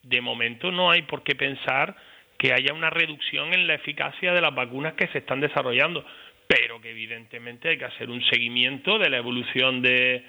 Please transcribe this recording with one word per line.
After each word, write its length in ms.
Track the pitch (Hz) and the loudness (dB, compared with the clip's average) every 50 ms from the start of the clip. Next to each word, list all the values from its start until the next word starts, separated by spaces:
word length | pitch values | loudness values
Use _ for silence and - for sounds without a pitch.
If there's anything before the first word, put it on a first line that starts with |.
de 180 | _ 127 127 123 | _ 0 -2 -2
momento, 500 | 123 123 120 117 117 117 117 117 - 185 | 0 -2 -2 -2 -2 -2 -2 -4 -6 -4
no 200 | 180 180 180 175 | 0 2 4 4
hay 120 | 170 175 | 4 2
por 200 | 160 - 151 139 | 2 -2 -8 -6
qué 120 | - - 139 | -2 -2 -2
pensar 600 | 131 139 139 135 131 - - 131 135 151 185 202 - - - - - _ _ _ _ | 0 -2 -4 -4 -4 -2 0 0 0 0 -2 -4 -18 -20 -20 -20 -20 _ _ _ _
que 140 | - 131 | 2 4
haya 220 | 127 127 131 139 147 | 4 4 2 0 -2
una 160 | 160 165 160 | 0 -2 0
reducción 640 | 160 165 165 156 151 131 - - 147 143 147 160 180 | 2 2 0 0 -2 -6 -6 -4 -4 -4 -2 0 0
en 120 | 185 180 | 2 2
la 80 | 165 156 | 2 0
eficacia 580 | 139 - 151 147 147 143 143 - - - 180 180 | -2 -4 -8 -4 -4 -4 -6 -4 -2 0 2 2
de 60 | 175 | 4
las 120 | 165 151 135 | 2 2 0
vacunas 380 | 135 127 117 123 135 147 160 156 | -2 -4 -4 -4 -4 -4 -4 0
que 140 | - 185 165 | -2 -2 0
se 100 | - 143 | 0 -6
están 220 | - - 131 135 | -4 -2 -2 0
desarrollando, 640 | 147 143 - 143 131 127 120 127 143 165 175 147 - - - - - - _ _ _ | 0 0 0 0 0 2 2 2 2 2 0 -6 -10 -12 -20 -20 -20 -20 _ _ _
pero 340 | _ 156 120 120 117 117 117 | _ 4 4 4 2 -4 -12
que 100 | 110 113 | -14 -14
evidentemente 800 | 113 113 113 110 117 113 117 113 - 120 120 120 120 117 - 165 | -12 -12 -10 -10 -10 -12 -12 _ -16 -14 -12 -14 -14 -6 -2 -2
hay 80 | 160 135 | -2 -2
que 80 | 135 | -2
hacer 240 | 120 - - 120 120 | -10 -8 -8 -8 -8
un 120 | 120 123 - | -6 -2 2
seguimiento 720 | - 127 120 120 117 120 123 123 127 139 135 - 185 208 220 | 2 2 2 2 0 2 2 2 2 0 -2 0 0 2 2
de 100 | 190 156 | 2 2
la 60 | 131 | 0
evolución 640 | 123 120 123 123 123 120 - - 131 131 131 131 127 | 0 -2 -2 -4 -4 -4 -2 0 2 2 2 2 2
de, 420 | 127 123 127 127 127 127 127 123 - | 4 4 4 6 4 4 2 0 -4